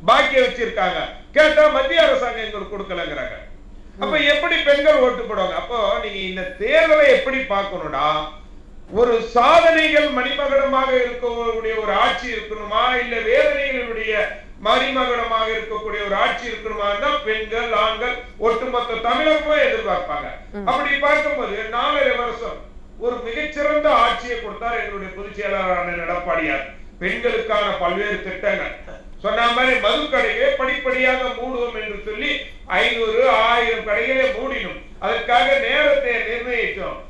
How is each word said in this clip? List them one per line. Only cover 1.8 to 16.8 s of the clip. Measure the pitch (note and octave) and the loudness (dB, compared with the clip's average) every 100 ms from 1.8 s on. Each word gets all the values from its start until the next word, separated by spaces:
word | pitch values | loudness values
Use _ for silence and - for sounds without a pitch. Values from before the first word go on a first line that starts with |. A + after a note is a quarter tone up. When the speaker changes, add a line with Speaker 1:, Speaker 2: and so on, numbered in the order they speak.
| C4+ E4 | 2 4
Speaker 1:
அரசாங்கம் | D#4 C4 A#3 A3 G#3+ | 4 4 0 -4 -8
எங்களுக்கு | G#3 F#3+ G3+ | -8 -8 -8
கொடுக்கலங்கிறாங்க. | F#3+ F3+ D#3+ C#3+ B2 - - - - - - - | -6 -6 -6 -6 -8 -10 -14 -16 -18 -18 -18 -6
அப்ப | C4+ D4+ | -2 2
Speaker 2:
ம். | C#4+ | 4
Speaker 1:
எப்படி | D4 E4+ E4 | 4 2 0
பெண்கள் | C#4 C#4+ D4 D4 | 4 4 6 6
ஓட்டு | B3+ A#3 | 4 2
போடுவாங்க? | A3 G#3 F3+ | -4 -2 0
அப்போ | D#3+ - A#3 G3+ - | -2 -4 0 0 0
நீங்க | G#3+ G3 | -2 -6
இந்த | F#3+ F#3 F#3 - | -6 -6 -8 -4
தேர்தலை | G#3+ D#4 D#4+ D4+ C#4 | 2 4 6 6 8
எப்படி | B3+ C4 C4 | 6 4 -4
பார்க்கணும்னா, | C4 G3 G3 F#3 D3+ C3+ D3+ D#3 D3+ - - - - - - | 0 -2 -2 -6 -4 0 0 0 -4 -12 -20 -20 -18 -18 -8
ஒரு | F#3+ B3 A3+ | 2 4 4
சாதனைகள் | A3+ B3 C4+ E4 E4 D#4+ D#4 D4 D4 | 2 4 8 8 8 6 4 4 2
மணிமகுடமாக | B3+ C#4 C#4 C#4 C4+ C4+ C4 C4 B3+ | 0 -2 -2 2 2 2 2 2 2
இருக்கக்கூடிய | A#3+ - A#3+ A#3 A#3 A3 A3 A3 | 0 -2 -4 -2 -2 -2 -2 -4
ஒரு | G3+ | -2
ஆட்சி | G3+ A#3+ - B3 | 2 2 0 -6
இருக்கணுமா, | A3 G#3+ G#3+ G3+ A3 B3 B3+ | -8 -8 -10 -4 0 2 0
இல்ல | A#3 A#3 | -2 -4
வேதனைகளுடைய | A3 C4 D4+ C#4 C4+ B3+ A#3+ A3 G#3+ G#3+ G#3 - - - | 2 2 4 0 -4 -4 -6 -6 -4 -2 -4 -6 -18 -8
மணிமகுடமாக | G3+ B3+ C4 C4 B3 A#3+ A3+ A3 A3 | 0 0 0 -2 -2 -2 -2 -2 -2
இருக்கக்கூடிய | A3 A3 G#3+ G#3+ G#3 G3+ | -4 -6 -8 -6 -6 -4
ஒரு | G3 | 0
ஆட்சி | B3 - B3 | 0 -2 -8
இருக்கணுமா | A3 G#3+ G3+ | -8 -8 -4